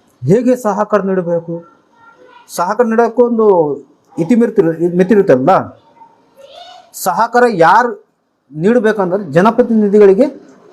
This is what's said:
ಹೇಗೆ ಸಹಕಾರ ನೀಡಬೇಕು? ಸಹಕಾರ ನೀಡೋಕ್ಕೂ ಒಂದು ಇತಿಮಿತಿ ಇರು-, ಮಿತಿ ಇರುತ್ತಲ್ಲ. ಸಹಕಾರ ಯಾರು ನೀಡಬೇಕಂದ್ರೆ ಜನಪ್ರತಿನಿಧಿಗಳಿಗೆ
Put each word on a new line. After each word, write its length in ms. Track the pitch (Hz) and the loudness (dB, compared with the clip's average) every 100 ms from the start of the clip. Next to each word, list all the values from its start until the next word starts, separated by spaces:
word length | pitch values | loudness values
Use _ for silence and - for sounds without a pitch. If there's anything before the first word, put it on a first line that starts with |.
| _ - 127 | _ -8 0
ಹೇಗೆ 300 | 220 247 247 | 0 0 -2
ಸಹಕಾರ 460 | 214 202 208 208 | -4 -4 -2 -2
ನೀಡಬೇಕು? 600 | 190 185 170 170 165 170 - _ _ _ - _ - - - | -2 -4 -4 -6 -6 -14 -14 _ _ _ -20 _ -20 -20 -16
ಸಹಕಾರ 380 | - 175 214 240 | -8 -4 -2 -2
ನೀಡೋಕ್ಕೂ 400 | 226 233 233 240 | 0 0 0 0
ಒಂದು 500 | 233 214 180 151 135 - _ _ - | 2 2 2 0 -4 -12 _ _ -8
ಇತಿಮಿತಿ 440 | 165 240 233 - | -2 0 0 0
ಇರು-, 340 | 165 165 175 175 | -2 0 -4 -2
ಮಿತಿ 180 | 185 | 0
ಇರುತ್ತಲ್ಲ. 680 | 214 190 127 139 180 107 - _ _ - _ _ _ - - - - _ | 2 2 2 2 0 -2 -16 _ _ -20 _ _ _ -20 -20 -20 -20 _
ಸಹಕಾರ 520 | - 196 175 226 240 247 | -8 -6 -2 -2 0 0
ಯಾರು 580 | 196 160 208 247 208 _ _ _ _ _ | 2 4 4 2 -4 _ _ _ _ _
ನೀಡಬೇಕಂದ್ರೆ 800 | 147 180 240 214 214 185 196 185 | -4 0 0 0 -2 -2 -4 -2
ಜನಪ್ರತಿನಿಧಿಗಳಿಗೆ 920 | 151 214 233 240 220 208 208 202 196 277 - - - _ | 0 0 0 0 0 2 4 4 4 0 -4 -20 -20 _